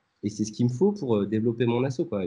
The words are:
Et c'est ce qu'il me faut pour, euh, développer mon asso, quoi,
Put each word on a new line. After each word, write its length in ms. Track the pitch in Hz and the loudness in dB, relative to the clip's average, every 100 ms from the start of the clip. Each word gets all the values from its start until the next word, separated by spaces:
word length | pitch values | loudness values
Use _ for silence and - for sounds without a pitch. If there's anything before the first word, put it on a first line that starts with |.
| _ _ | _ _
Et 60 | 104 | -6
c'est 160 | - 107 | -4 -4
ce 60 | |
qu'il 140 | - 123 | 0 0
me 60 | |
faut 220 | 123 196 | 2 2
pour, 240 | 202 135 104 | 2 0 0
euh, 100 | 98 | 2
développer 380 | 110 117 113 120 | 0 0 0 2
mon 180 | 120 | 2
asso, 220 | 131 127 120 | 0 -2 -2
quoi, 160 | 101 | -2